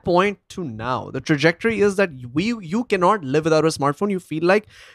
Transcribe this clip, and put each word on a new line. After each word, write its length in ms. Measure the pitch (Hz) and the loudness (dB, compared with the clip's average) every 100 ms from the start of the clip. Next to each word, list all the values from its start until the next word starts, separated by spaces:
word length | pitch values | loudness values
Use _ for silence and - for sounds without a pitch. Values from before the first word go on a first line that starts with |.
| - | 0
point 280 | 175 202 196 - | 2 2 -2 -12
to 120 | - 165 110 | -10 -10 -8
now, 340 | 117 123 101 | -6 -6 -6
the 100 | 120 - | -6 -2
trajectory 580 | 151 156 175 226 214 202 | 2 2 2 0 2 2
is 120 | 190 | 2
that 320 | 190 131 120 131 | -2 -4 -8 -4
we, 80 | 208 233 170 | -2 -4 -4
you 100 | 202 247 | -4 -2
cannot 280 | 196 175 214 | 2 2 2
live 240 | 135 147 | 0 0
without 220 | 160 156 | 2 4
a 140 | 156 - | 2 0
smartphone। 320 | 139 143 202 | -2 0 -2
You 100 | 190 | -4
feel 240 | - 156 | -6 -2
like 220 | 170 208 - - - | 2 2 0 -12 -20